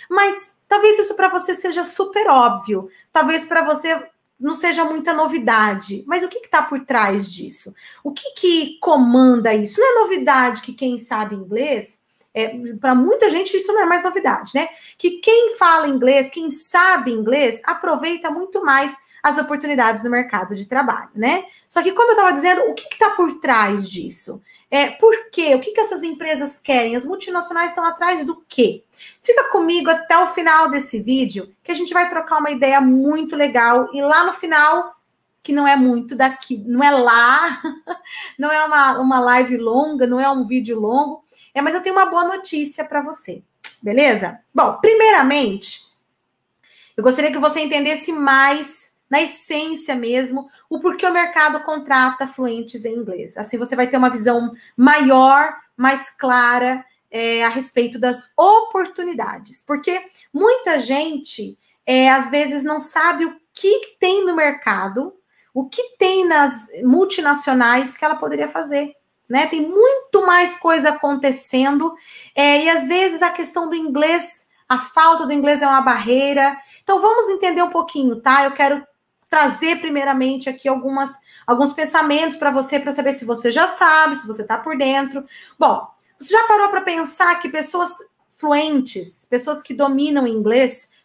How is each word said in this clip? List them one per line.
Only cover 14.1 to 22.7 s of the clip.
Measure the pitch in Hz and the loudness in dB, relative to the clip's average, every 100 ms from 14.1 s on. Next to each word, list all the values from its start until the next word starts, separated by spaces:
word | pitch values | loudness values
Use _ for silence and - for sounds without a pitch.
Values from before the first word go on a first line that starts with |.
| 370 262 196 - | -2 -2 -2 -4
né? | 269 330 - - - | -4 -4 -8 -20 -4
Que | 349 349 | -4 0
quem | 440 466 453 - | 4 4 4 2
fala | 349 320 294 | 4 4 2
inglês, | 262 254 277 269 | 0 4 4 2
quem | 339 320 | -4 -6
sabe | 269 - 349 370 339 247 | -6 0 2 4 2 -2
inglês, | 220 214 285 247 226 - | -4 0 2 0 -2 -6
aproveita | 339 381 285 330 339 330 | -6 -2 -2 -4 -6 -6
muito | 320 381 392 | -8 -6 -4
mais | 302 269 285 - _ _ | 0 0 0 -8 _ _
as | 294 294 | -2 -2
oportunidades | 294 294 294 269 226 220 | -4 -6 -4 0 0 0
no | 240 | -2
mercado | 240 247 202 185 | -4 -2 -6 -6
de | 196 202 | -10 -6
trabalho, | 254 254 - - 208 | -2 -2 -4 -8 -4
né? | 240 359 370 _ _ | -2 -2 -6 _ _
Só | 349 | -2
que, | 349 | 0
como | 381 480 | 2 2
eu | 427 | 4
tava | 370 | 4
dizendo, | 285 349 370 | 2 2 2
o | 494 | 0